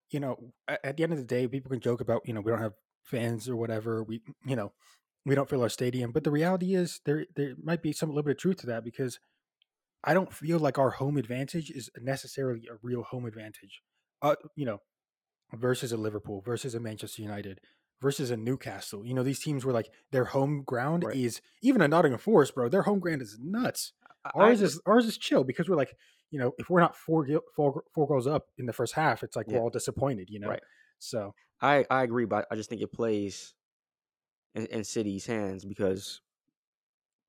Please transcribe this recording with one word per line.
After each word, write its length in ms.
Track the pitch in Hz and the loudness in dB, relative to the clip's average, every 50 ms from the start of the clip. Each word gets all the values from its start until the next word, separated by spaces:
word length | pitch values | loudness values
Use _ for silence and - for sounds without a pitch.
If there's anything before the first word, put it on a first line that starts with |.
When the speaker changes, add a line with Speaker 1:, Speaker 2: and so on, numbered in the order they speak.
| _ _ | _ _
Speaker 1:
you 100 | - 143 | -6 -4
know, 340 | 143 131 123 - 117 127 - _ _ | -4 -4 -6 -8 -10 -18 -20 _ _
a-, 180 | - 147 - - | -6 -6 -4 -4
at 100 | 135 139 | -6 -2
the 60 | 156 160 | -2 0
end 100 | 165 170 | 0 0
of 60 | 147 | -4
the 60 | 127 | -2
day, 220 | 113 127 123 127 | -2 0 0 0
people 240 | 120 123 139 131 131 | 0 -2 -6 -4 -4
can 100 | 135 117 | -6 -2
joke 200 | - 120 123 117 | 0 0 0 0
about, 220 | 127 - 113 117 - | 0 0 0 0 0
you 60 | - 113 | -4 -6
know, 80 | 107 | -4
we 100 | 101 113 | 0 0
don't 100 | 117 107 113 | 0 0 -2
have 120 | 107 98 - _ _ _ _ _ | -4 -6 -10 _ _ _ _ _
fans 460 | - - 120 117 117 117 107 110 127 | -6 -4 -2 -2 -2 -2 -4 -4 -6
or 80 | 123 | -4
whatever. 460 | 113 117 113 113 110 107 117 113 110 110 | -4 -2 -2 -4 -4 -2 -2 -4 -4 -4
We, 200 | 107 110 117 - - - - _ | -6 -8 -10 -10 -14 -20 -12 _
you 100 | 131 135 | -4 -4
know, 160 | 117 101 101 - _ _ _ - _ _ _ _ _ _ | -2 -4 -6 -10 _ _ _ -20 _ _ _ _ _ _
we 80 | 135 135 | 2 2
don't 140 | 135 135 - | 2 2 0
fill 120 | 147 131 120 | 0 0 0
our 60 | 107 | 0
stadium. 420 | - - 131 123 123 127 123 117 120 | 0 0 -2 0 0 0 -4 -2 -2
But 120 | 156 147 | 0 0
the 60 | 160 | 2
reality 440 | 143 147 160 180 190 185 180 185 190 | 2 2 2 2 2 0 0 2 2
is 260 | 185 175 160 - - - | 2 2 0 -4 -6 -2
there, 220 | 147 147 156 - - _ | 0 0 0 -2 -6 _
there 180 | - 143 135 127 - 147 | -4 -4 -4 -6 -8 -4
might 200 | 156 170 160 - | -2 -2 0 0
be 100 | 156 147 | -2 -2
some 160 | - 160 156 | -2 -4 -2
little 140 | 139 147 147 | -2 -2 0
bit 100 | 147 135 | 0 -2
of 60 | - | 0
truth 200 | - 180 190 - | 2 0 0 0
to 80 | - | -4
that, 180 | 120 117 113 113 | -6 -6 -6 -6
because 340 | 120 - - 135 123 - - _ _ _ _ _ _ _ _ _ _ _ _ _ _ _ _ - | -8 -6 -6 -6 -6 -6 -8 _ _ _ _ _ _ _ _ _ _ _ _ _ _ _ _ 0
I 100 | 143 156 | 4 4
don't 180 | 190 185 - - | 4 4 2 -4
feel 260 | - 143 156 170 165 | -8 -2 0 2 4
like 200 | 151 139 127 139 | 4 2 4 4
our 120 | 135 123 | 4 4
home 260 | - - 135 139 147 143 | 4 2 -2 0 0 0
advantage 520 | 117 107 123 127 139 131 - 170 151 - | -2 -2 -4 -4 -4 -4 -4 -6 -6 -6
is 200 | - 135 107 - - - | -10 -14 -14 -14 -16 -10
necessarily 640 | 120 131 135 131 - - - - 135 131 120 113 113 117 | -6 -4 -4 -4 -6 -10 -6 -4 -2 -2 -2 -4 -6 -12
a 60 | 117 107 | -18 -12
real 220 | - 123 123 120 113 | -6 -6 -4 -4 -4
home 240 | - - 127 123 | -6 -8 -8 -8
advantage. 560 | 117 107 113 107 107 - - - 95 - - _ _ _ _ _ _ _ _ - | -8 -10 -10 -14 -16 -16 -18 -20 -20 -20 -20 _ _ _ _ _ _ _ _ 2
Uh, 140 | 147 147 - - 156 - | 2 2 2 -2 -8 -8
you 100 | 151 139 | -6 -4
know, 160 | 120 104 - - _ _ _ _ _ _ _ _ _ _ _ _ _ - | -4 -4 -6 -10 _ _ _ _ _ _ _ _ _ _ _ _ _ -8
versus 380 | 113 120 123 127 123 - 117 117 | -2 0 2 2 0 0 -4 -4
a 40 | 110 | -2
Liverpool, 420 | 107 107 104 104 - - 104 98 | -2 -4 -4 -6 -8 -8 -10 -8
versus 340 | 98 123 120 113 - 135 113 | -6 -4 -4 -4 -4 -6 -6
a 60 | 117 | -6
Manchester 400 | 117 110 110 104 - 104 - - 107 | -6 -8 -8 -10 -10 -12 -10 -10 -10
United, 380 | 104 104 104 101 101 95 - _ _ _ _ _ _ _ _ | -8 -8 -8 -10 -10 -14 -16 _ _ _ _ _ _ _ _
versus 300 | 127 139 139 - 143 120 | 0 0 0 0 -2 -2
a 60 | 123 | -2
Newcastle. 680 | 110 110 120 135 127 - 123 98 101 - - - 101 104 | -2 0 -2 -2 -2 -4 -8 -10 -10 -10 -12 -12 -10 -8
You 80 | 120 127 | -4 -2
know, 100 | 131 123 | 0 0
these 160 | 135 135 - | 0 0 -2
teams 240 | - 156 147 135 120 | -4 -4 -4 -2 0
where, 100 | 131 127 | 0 0
like, 160 | 113 107 - - _ _ _ 135 | 0 0 -2 -8 _ _ _ 0
their 140 | 127 123 | 0 0
home 360 | - - 139 139 143 151 143 135 | 2 2 2 2 2 0 -2 -2
ground 420 | - 127 117 127 147 165 175 170 | -4 -4 -2 0 0 0 0 0
Speaker 2:
Right. 120 | 107 - | 0 0
Speaker 1:
is, 260 | 135 123 117 110 - - _ _ _ | 0 0 0 -2 -4 -10 _ _ _
even 220 | - 262 269 233 165 | 2 4 6 6 6
a 60 | 143 | 8
Nottingham 320 | 156 170 175 143 123 110 | 8 6 6 6 4 2
Forest, 340 | - 202 226 170 139 - - | 2 6 8 8 6 6 4
bro, 140 | 135 120 120 | 0 0 2
their 120 | 165 196 - | 4 4 4
home 180 | 196 208 196 | 4 2 0
ground 200 | 170 170 160 135 | 0 -2 -4 -4
is 160 | 123 104 101 110 | -4 -8 -12 -12
nuts. 540 | 123 165 202 233 254 - - - - - - _ _ - - _ _ | -8 -6 -4 -2 -2 -2 -2 -4 -8 -8 -10 _ _ -20 -20 _ _
Speaker 2:
I, 40 | 143 | -6
I 20 | - 156 196 | 4 6 8
Speaker 1:
Ours 180 | 220 247 202 | 8 8 8
Speaker 2:
agree. 60 | 202 160 | 4 2
Speaker 1:
is, 120 | 139 165 - | 2 0 2
ours 200 | 180 214 247 233 | 4 4 6 4
is 120 | 226 - - | 4 -2 -4
chill 260 | - - 302 - 131 | -2 2 2 2 4
because 240 | 127 127 - 170 180 | 2 0 -2 0 2
we're 80 | 185 | 2
like, 180 | 151 131 - - _ _ _ _ _ _ _ | 2 2 0 -4 _ _ _ _ _ _ _
you 80 | 151 139 | -4 -2
know, 140 | 123 123 - - | -2 -2 -2 -4
if 120 | 113 - | -4 2
we're 100 | 180 175 | 6 6
not 160 | 170 - - | 6 6 4
four 280 | - - - 160 160 147 | -2 -4 0 2 2 2
gil-, 180 | 131 147 165 - - _ | 2 0 0 -2 -2 _
four, 260 | - 147 139 127 131 - _ _ | 0 0 2 0 -2 -8 _ _
four 140 | 165 151 | -2 0
goals 200 | 143 147 131 117 135 | 2 2 2 2 2
up 180 | 156 131 - _ _ | 0 0 -2 _ _
in 80 | - 127 | -8 -8
the 80 | 120 110 | -6 -4
first 220 | - 123 113 - | -2 -4 -2 0
half, 280 | 156 156 147 117 - - | 2 2 2 2 0 -4
it's 100 | 113 - | -8 -6
like 120 | 123 107 110 | -8 -6 -2
we're 60 | 117 | 0
Speaker 2:
Yeah. 40 | 123 113 | 0 0
Speaker 1:
all 80 | 117 | 0
disappointed, 600 | - 120 - - 113 - 135 139 131 98 90 92 | -2 -2 -4 -4 -2 0 0 0 0 -2 -6 -10
you 80 | 104 104 | -12 -8
know? 100 | 101 104 | -6 -6
Speaker 2:
Right. 140 | 98 - - _ _ _ _ _ _ _ | -6 -6 -8 _ _ _ _ _ _ _
Speaker 1:
So 340 | - - - 113 101 98 - _ _ _ _ _ | -14 -8 -6 -6 -6 -6 -10 _ _ _ _ _
Speaker 2:
I, 240 | 120 135 147 139 127 - | 2 4 6 6 4 4
I 140 | 127 131 131 | 4 2 2
agree, 200 | 120 113 123 117 | 2 2 0 0
but 220 | 98 104 107 - - | 2 2 0 0 -2
I 40 | 110 | -4
just 160 | 110 107 - | -6 -6 -8
think 100 | 120 98 107 | -6 -6 -6
it 100 | - - | -6 -4
plays 600 | - 117 113 107 104 101 98 92 - - - - _ _ _ _ _ _ _ _ _ _ _ _ _ _ _ _ _ _ _ _ | -2 0 0 2 0 0 -4 -6 -10 -14 -18 -20 _ _ _ _ _ _ _ _ _ _ _ _ _ _ _ _ _ _ _ _
in, 120 | 113 110 | -8 -8
in 180 | - - 113 104 | -6 -6 -6 -6
City's 420 | - - 120 107 104 98 95 - | -4 -4 -2 -2 -2 -2 -4 -4
hands 380 | - 117 110 104 95 95 95 95 | -4 -4 -2 -2 -4 -6 -8 -10
because 560 | 98 101 - 104 95 95 98 - - - - _ _ _ _ _ _ _ _ _ _ _ _ _ _ _ _ _ _ _ _ _ | -12 -4 0 2 2 2 0 -4 -10 -14 -14 _ _ _ _ _ _ _ _ _ _ _ _ _ _ _ _ _ _ _ _ _